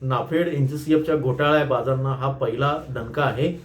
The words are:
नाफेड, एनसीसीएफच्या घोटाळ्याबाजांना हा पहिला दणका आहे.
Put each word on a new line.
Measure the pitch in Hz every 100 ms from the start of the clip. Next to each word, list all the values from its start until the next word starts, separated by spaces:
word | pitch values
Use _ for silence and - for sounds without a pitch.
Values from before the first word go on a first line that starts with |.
नाफेड, | 131 123 131 165 175
एनसीसीएफच्या | 147 135 147 156 156 156 151
घोटाळ्याबाजांना | 127 123 147 151 135 120 120 131 135
हा | 123 131
पहिला | 135 123 117 143 151 -
दणका | 120 113 147
आहे. | 135 110 107 175